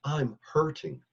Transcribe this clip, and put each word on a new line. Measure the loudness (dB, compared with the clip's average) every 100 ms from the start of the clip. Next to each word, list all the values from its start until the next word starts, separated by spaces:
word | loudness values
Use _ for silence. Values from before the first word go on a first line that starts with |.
I'm | -2 0 -2 -4
hurting." | -2 2 2 0 -10 -10 -16